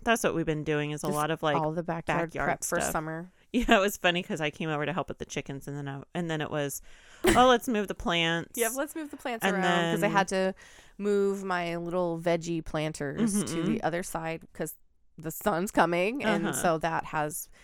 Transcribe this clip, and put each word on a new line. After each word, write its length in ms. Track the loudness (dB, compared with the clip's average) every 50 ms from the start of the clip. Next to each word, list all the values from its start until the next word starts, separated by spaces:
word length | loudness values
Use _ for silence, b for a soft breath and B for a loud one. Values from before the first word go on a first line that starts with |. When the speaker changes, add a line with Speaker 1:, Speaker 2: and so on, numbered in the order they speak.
| 2
Speaker 1:
that's 180 | 2 2 4 2
what 140 | 2 2
we've 100 | 2 0
been 160 | 0 -2 -2 0
doing 300 | 0 0 0 0 -2 -4
is 100 | -4 -2
a 60 | 0
Speaker 2:
Just 80 | 0
Speaker 1:
lot 160 | 0 2 0 0
of, 100 | 0 2
like, 140 | 2 2
Speaker 2:
all 160 | 2 0 0 -2
the 100 | -2 -4
backyard 480 | -4 -4 -4 -2 0 0 0 0 -2
Speaker 1:
backyard 160 | -2 -2 -2
Speaker 2:
prep 180 | -2 -2 -2 -2
for 160 | -2 0 0
Speaker 1:
stuff. 120 | 0 0 0
Speaker 2:
summer. 400 | -2 -4 -4 -6 -8 -10 -12 -16
Speaker 1:
<laughs> 160 | _ _ _ 0
Yeah, 240 | 0 4 6 6
it 40 | 6
was 180 | 6 4 0 2
funny 240 | 2 2 2 2 -2
'cause 180 | -4 -4 -2
I 80 | -2 -4
came 200 | -4 -4 -4 -4
over 160 | -2 -2 -2
to 80 | -2 -2
help 140 | -2 -4 -4
with 100 | -6 -10
the 80 | -10
chickens, 420 | -8 -6 -8 -6 -6 -10 -10 -10 -10
and 80 | -8
then 100 | -8 -8
I, 160 | -8 -8 -10 -12 -8 -6
and 160 | -6 -4 -2
then 100 | -2 -2
it 100 | -2 -2
was 300 | -2 -2 -2 -2 -4 -8 B B B B B B B B B
"Oh, 200 | 4 6 8 8 8
let's 200 | 6 4 2 0
move 200 | -2 -2 -2 -2
the 60 | -6
plants." 560 | -6 -2 0 2 2 2 2 0 0 -4 -4 -2
Speaker 2:
<laughs> 40 | -2
Yep, 140 | -2 0 0
let's 180 | -2 -4 -6 -6
move 160 | -10 -10 -10
the 60 | -12
plants 280 | -10 -8 -6 -4 -2 0
Speaker 1:
And 120 | 0 2
Speaker 2:
around 360 | 2 0 0 2 0 0 0 0
'cause 100 | 2 2
I 60 | 2
Speaker 1:
then 20 |
Speaker 2:
had 180 | 4 2 2 2
to 260 | 2 0 0 0 -2 B B B B B B B B -4
move 440 | 0 2 2 4 2 2 0 -2 -2
my 320 | -2 -2 -2 -2 -2 -4
little 420 | -4 -4 -2 0 0 0 0 0 0
veggie 440 | 2 2 2 2 0 -2 -4 -4 -4
planters 680 | -4 -4 -2 -2 -2 -4 -4 -6 -4 0 0 0 2 2 0 0
to 0 |
Speaker 1:
Mm-hmm. 200 | 0 -2 0 0
Speaker 2:
the 160 | 0 0 0 0
other 200 | -2 -2 -2 -4
side 400 | -4 -6 -6 -4 -4 -6 -6 -10 -14 -8
'cause 220 | -8 -8 -8 -8 -12 _ _ _ _ _ _ _ -10
the 120 | -10 -8
sun's 400 | -8 -2 -2 0 0 0 -2 0
coming, 540 | 4 4 4 6 4 2 2 2 0 0 2
and 220 | 2 2 2 2
Speaker 1:
Uh-huh. 160 | 0 0 2 2
Speaker 2:
so 160 | 2 2 2
that 260 | 0 0 -2 -2 -4
has 420 | -2 -2 -2 -2 -2 -4 -8 -12 -12 b b